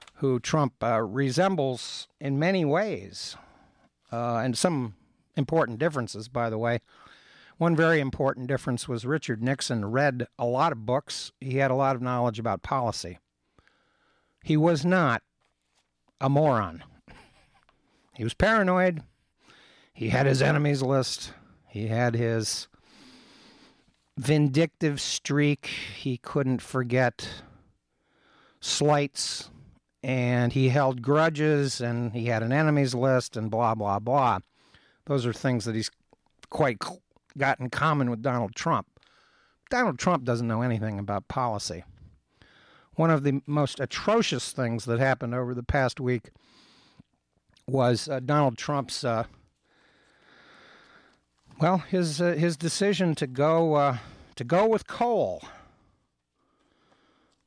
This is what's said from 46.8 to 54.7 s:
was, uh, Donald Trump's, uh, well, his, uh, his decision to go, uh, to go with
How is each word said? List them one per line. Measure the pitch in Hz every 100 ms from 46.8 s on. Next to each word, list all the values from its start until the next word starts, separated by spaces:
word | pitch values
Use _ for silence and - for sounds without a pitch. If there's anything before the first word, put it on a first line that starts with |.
| _ - _ _ _ _ _ _ -
was, | 131 123 117 151
uh, | 131
Donald | 127 147 139 113
Trump's, | - 143 127 -
uh, | 123 113 113 - _ _ _ _ _ _ _ _ _ - - - - - - - _ _ _ _ _ -
well, | 160 185
his, | - 185 165 147
uh, | 175
his | 151 170 160
decision | 165 - 202 180 175
to | 147 135
go, | 127 151 165 165
uh, | 147 143 123 - - - -
to |
go | 120 175
with | 220